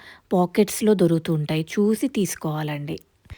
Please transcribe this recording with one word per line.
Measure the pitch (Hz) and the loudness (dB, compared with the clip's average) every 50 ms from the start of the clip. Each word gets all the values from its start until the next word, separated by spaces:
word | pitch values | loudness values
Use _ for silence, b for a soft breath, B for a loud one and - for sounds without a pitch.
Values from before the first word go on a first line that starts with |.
| B B B B B _ | B B B B B _
పాకెట్స్‌లో | - 180 180 175 - - 208 202 - - - 214 214 | 2 2 2 2 2 2 2 2 0 0 2 2 4
దొరుకుతూ | 185 175 165 165 165 160 - 165 | 4 4 4 4 2 0 0 -2
ఉంటాయి. | 156 151 - 156 156 160 - | -2 -2 -2 -2 -4 -4 -4
చూసి | - 208 202 208 220 214 - 262 - | -2 0 0 2 2 0 -2 -2 -2
తీసుకోవాలండి. | 214 196 165 - - - 160 151 151 156 151 151 147 147 147 160 - - _ _ _ _ B B | -2 -2 -2 -4 -6 -6 -4 -4 -4 -4 -6 -6 -8 -8 -8 -10 -12 -12 _ _ _ _ B B